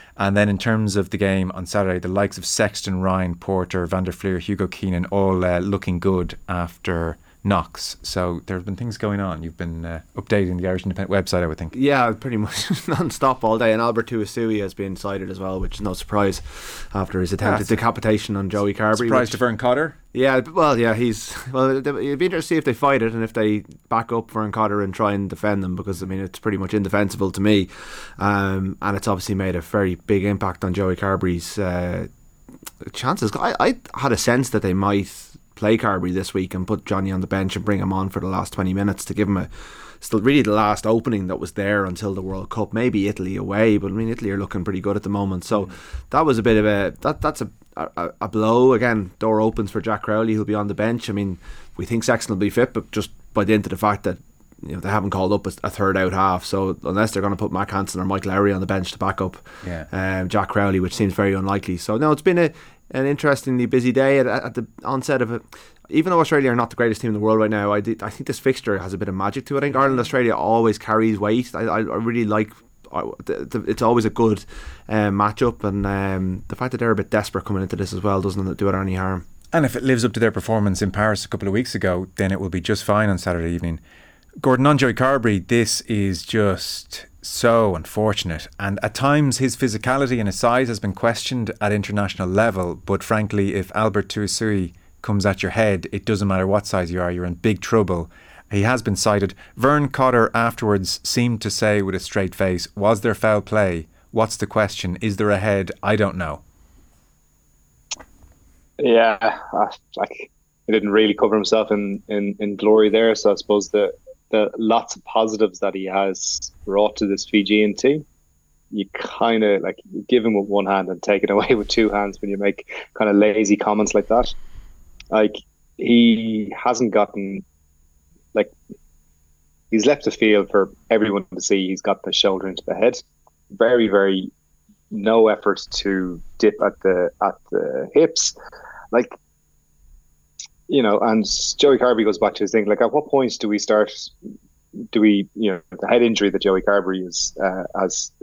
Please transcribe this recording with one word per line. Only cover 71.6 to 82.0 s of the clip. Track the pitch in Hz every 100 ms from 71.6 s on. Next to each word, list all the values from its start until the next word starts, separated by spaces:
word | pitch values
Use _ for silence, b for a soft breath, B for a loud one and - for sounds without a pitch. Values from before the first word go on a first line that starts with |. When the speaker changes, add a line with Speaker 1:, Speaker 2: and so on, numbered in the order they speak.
Speaker 2:
I, | 110 98
I |
really | 107 90 113 117 107
like, | 107 107 - _ _ -
I, | 78 - - -
the, | - 71
the, | 113 -
it's | 92
always | 113 120 110
a |
good, | - 113 101 - B B B B
uh, | 107 104
matchup, | 98 104 104 120 113
and, | 104 101 98
um, | 98 98 95 92 92 -
the | -
fact | 127
that | -
they're | 117
a | 104
bit | -
desperate | 107 104 95 -
coming | 98
into | 92 -
this | 95
as | 95
well | 101 98
doesn't | 98 92 95 -
do | 98
it | 95
any | 95 92
harm. | 95 92 - - -
Speaker 1:
And | 165 135
if | 120
it |
lives | 131 123 117
up |
to | 110
their | 113
performance | 95 - 113 101 92
in | 101
Paris | 101 107 101 -
a |
couple | 92 98
of |
weeks | 104 127
ago, | 104 92 90